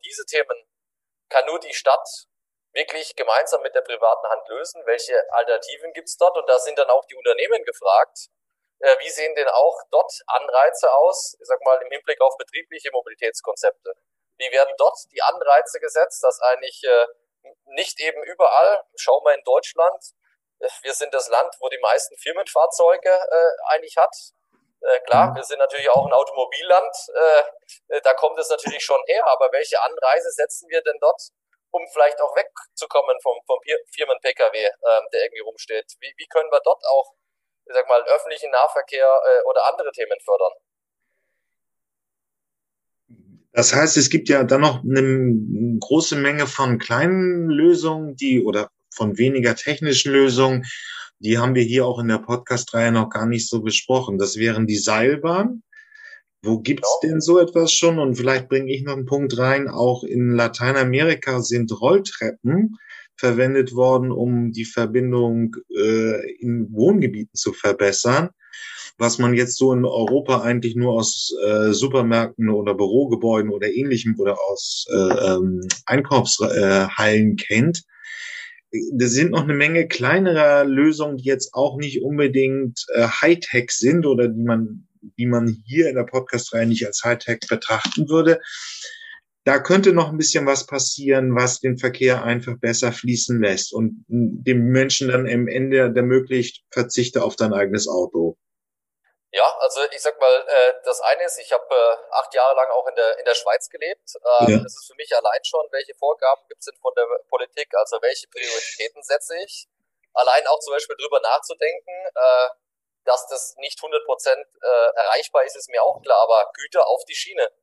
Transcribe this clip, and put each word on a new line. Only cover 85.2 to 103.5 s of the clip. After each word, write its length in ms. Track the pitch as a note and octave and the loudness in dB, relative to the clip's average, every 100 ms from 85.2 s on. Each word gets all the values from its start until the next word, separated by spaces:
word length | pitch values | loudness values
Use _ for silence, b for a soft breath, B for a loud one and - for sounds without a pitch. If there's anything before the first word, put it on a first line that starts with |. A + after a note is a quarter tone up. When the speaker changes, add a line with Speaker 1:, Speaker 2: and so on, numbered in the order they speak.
| A#2+ | 0
Speaker 2:
man 360 | A#2+ A#2 A2 G#2+ | 2 0 -2 -4
hier 220 | D3 D#3+ | 0 2
in 60 | C3 | 0
der 100 | A#2+ | -2
Podcast-Reihe 600 | C3 B2+ A#2+ - A#2 A#2 | -4 -4 -6 -4 -2 0
nicht 200 | A2+ G#2 | 0 -2
als 180 | - | -4
Hightech 360 | A#2 A#2 - A2+ - | -4 -4 -4 -6 -4
betrachten 640 | A2+ - A2 - - D3 | -4 -2 -4 -2 -4 0
würde. 320 | D#3+ D#3+ E3 B B B B B B B B _ _ | 2 4 2 B B B B B B B B _ _
Da 160 | - C#3 | 0 0
könnte 340 | C#3 F#3+ G3 | 2 4 6
noch 160 | E3+ D3+ | 4 0
ein 80 | D#3 | -2
bisschen 300 | D3+ D#3+ C#3 | 0 0 0
was 180 | C3+ - | -2 -4
passieren, 720 | C#3 - - C#3 C3+ B2+ B2 | -4 -4 -4 0 2 2 2
was 240 | B2+ - | 0 0
den 180 | C3 B2+ | -4 -2
Verkehr 460 | B2+ B2+ B2+ B2 | -4 0 2 2
einfach 300 | A#2 A#2+ B2 A#2 | 0 -4 -4 -4
besser 300 | A#2 A#2 A#2+ | -2 0 -2
fließen 500 | A#2 A#2+ A#2 - A#2+ | -4 -4 -2 -2 0
lässt 320 | G#2 F#2+ - | 0 -2 -4
und 320 | A2+ A2+ - - | -4 -4 -4 -6
dem 640 | A#2+ A2+ F#2+ C3 B2 A#2+ | -2 -2 -2 0 2 4
Menschen 380 | C3 C3+ - C3 | 4 2 0 0
dann 180 | B2+ B2 | 0 0
am 200 | A#2 A#2+ | -2 -2
Ende 300 | C3 C3+ C3+ | -2 0 2
ermöglicht, 840 | B2 A#2+ B2 C3 C3 B2+ A#2+ - _ | 2 2 2 2 2 -2 -2 -8 _
verzichte 520 | - A#2+ - B2 C3 | -4 -2 -2 -2 -2
auf 120 | A#2+ - | -2 -2
dein 180 | A2 | -2
eigenes 340 | G2+ G2 G#2 - | 0 0 -2 -2
Auto. 500 | F2+ F2+ E2+ E2+ - _ _ _ _ _ _ _ _ _ G2 | -2 -2 -2 -4 -4 _ _ _ _ _ _ _ _ _ 2
Speaker 1:
Ja, 140 | C3+ - | 2 2
also 200 | C3 C3+ C#3 | -2 -2 -4
ich 100 | C#3 | -4
sag 200 | D3+ D3+ | -6 0
mal, 260 | C3 C3 C#3 | 2 2 2
äh, 260 | C#3 B2+ B2+ | 4 4 2
das 180 | B2+ A#2 | -4 -2
eine 220 | A#2 D3 | 0 0
ist, 160 | F3 B2+ | -2 -8
ich 120 | A#2+ | -4
hab, 140 | B2 - | -4 0
äh, 240 | C3 A#2 A2+ - | 2 2 0 -4
acht 240 | B2+ C3 B2+ | -4 -2 0
Jahre 200 | B2+ C3+ | 2 2
lang 140 | C3 | 0
auch 160 | A#2+ B2+ | -2 -4
in 80 | |
der, 240 | A#2+ A2+ - | -2 -2 0
in 80 | B2 | -2
der 80 | |
Schweiz 340 | A#2 G#2 | -2 -2